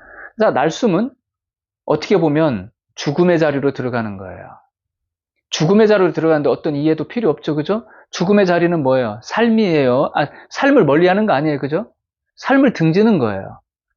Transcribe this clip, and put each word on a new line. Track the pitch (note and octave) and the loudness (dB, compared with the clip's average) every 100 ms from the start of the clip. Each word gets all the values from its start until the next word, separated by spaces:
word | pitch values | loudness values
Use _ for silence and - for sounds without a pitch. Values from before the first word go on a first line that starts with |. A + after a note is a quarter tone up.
| - - - - | -20 -20 -12 -2
자, | G#3+ | 0
날숨은 | B2 D#3 - A#3 E3+ B3+ - _ _ _ _ _ _ | 2 -2 0 0 0 -2 -8 _ _ _ _ _ _
어떻게 | - D3+ - G3 | -4 -4 0 0
보면 | D#3+ D3 D#3+ G#2+ F#2+ _ _ | 2 0 0 -2 -10 _ _
죽음의 | - D#3 C#3+ F3+ E3 | -10 -4 0 2 2
자리로 | D#3 C#3 C#3 | 0 0 -2
들어가는 | C3+ B2 A#2+ A2 G2 | -4 -6 -6 -6 -10
거예요. | F#2 F2+ - - _ _ _ _ _ _ _ _ - | -14 -16 -18 -20 _ _ _ _ _ _ _ _ -10
죽음의 | - D#3+ G#3 G#3+ | -2 2 4 4
자리로 | G#3 F3+ | 4 2
들어가는데 | D#3 D#3+ D#3 C#3+ | 0 0 2 0
어떤 | C3+ E3 | -2 -4
이해도 | C#3+ D#3 D#3 | -2 0 -2
필요 | D3+ B3 G#3 | -4 -4 -2
없죠, | C#3+ - | -2 -4
그죠? | D3+ D3 G#3+ - - _ | -4 -4 -6 -6 -20 _
죽음의 | - F3+ G#3 F#3 | -4 0 2 2
자리는 | F3 E3+ E3+ | 2 2 0
뭐예요? | C3 C3 A2+ A2 | 0 0 -2 -6
삶이에요. | - G#3+ A#3 A3+ G3+ D#3 C3 B2 - | -8 -2 0 2 2 2 2 2 0
아, | - C#3+ - - | -2 -4 -6 -16
삶을 | - C#4 C#4+ | -2 2 4
멀리하는 | D3+ D3+ F3+ G3 G#3+ | 4 4 2 2 0
거 | |
아니에요, | C#3 D#3 C#3 | 0 0 -4
그죠? | C#3 E3 A#3 _ _ _ _ - | -4 -6 -6 _ _ _ _ -10
삶을 | - C4+ C4+ | 0 2 2
등지는 | - D#3+ F3 A3+ F#3 | 2 0 2 2 2
거예요. | A2+ G2 G2 - _ _ _ | -2 -6 -10 -18 _ _ _